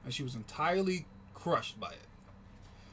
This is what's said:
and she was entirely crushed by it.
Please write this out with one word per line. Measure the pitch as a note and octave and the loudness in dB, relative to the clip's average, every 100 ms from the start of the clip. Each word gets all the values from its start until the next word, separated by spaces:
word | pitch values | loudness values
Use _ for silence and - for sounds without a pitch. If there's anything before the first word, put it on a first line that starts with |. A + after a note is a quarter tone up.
and | C3 | -4
she | B2+ | -2
was | B2+ A#2 | -2 -2
entirely | G#2 - D#3+ F#3 F#3+ F3+ - - - | -4 2 6 6 6 2 0 -12 -16
crushed | - F3 E3+ - - | -4 4 4 2 -6
by | - | -8
it. | - - - - - - - - - - | -8 -14 -18 -18 -16 -16 -16 -16 -16 -16